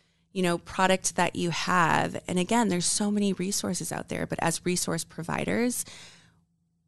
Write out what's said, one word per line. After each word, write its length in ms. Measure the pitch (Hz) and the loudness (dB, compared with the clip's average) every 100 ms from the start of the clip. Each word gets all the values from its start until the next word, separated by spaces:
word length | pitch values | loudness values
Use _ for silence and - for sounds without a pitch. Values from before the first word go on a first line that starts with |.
| _ _ _ | _ _ _
you 100 | 190 | -2
know, 140 | 175 170 | 0 0
product 580 | - - 185 190 - - | -4 2 4 4 2 0
that 220 | 175 - | 0 0
you 140 | 175 | -2
have. 720 | 156 - 180 156 151 165 - - | -2 2 4 4 4 2 -4 -4
And 100 | 180 | -2
again, 300 | 180 233 208 | 2 2 2
there's 180 | 175 - | 2 0
so 240 | - 208 | 0 0
many 220 | 208 202 | 2 0
resources 640 | 185 185 - 202 180 160 | 0 -2 -2 -2 -4 -4
out 160 | - - | -8 -6
there, 180 | - - | -6 -4
but 120 | - | -2
as 240 | 170 - 175 | 0 0 -2
resource 400 | 180 - 165 - | -2 0 -4 -6
providers, 800 | - 165 - - 208 247 - - - - - - _ _ _ _ _ | -10 -4 -2 0 0 0 -2 -8 -12 -20 -20 -20 _ _ _ _ _